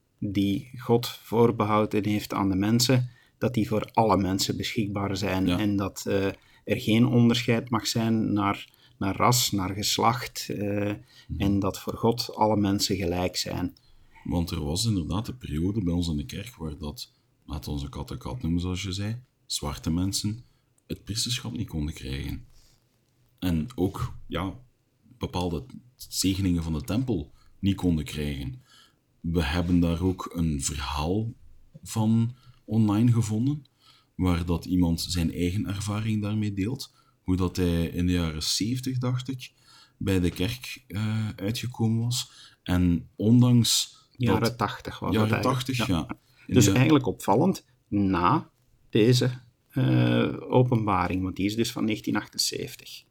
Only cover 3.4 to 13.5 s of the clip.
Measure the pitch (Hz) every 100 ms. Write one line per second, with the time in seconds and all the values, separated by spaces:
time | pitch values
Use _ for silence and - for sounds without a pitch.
3.4 | 110 113 101 107 - - 110 104 92 95
4.4 | - 98 - - 104 101 98 95 95 92
5.4 | 95 92 104 98 95 - 107 98 98 -
6.4 | _ - - 101 - 113 127 120 117 117
7.4 | - 117 120 113 - 117 113 110 104 101
8.4 | 101 101 - _ _ - 95 95 104 123
9.4 | - 98 92 98 101 - 110 120 - -
10.4 | - - 101 104 101 104 - - - 82
11.4 | 101 98 95 - - - 113 117 - -
12.4 | 107 104 101 101 - 95 87 90 90 -
13.4 | 92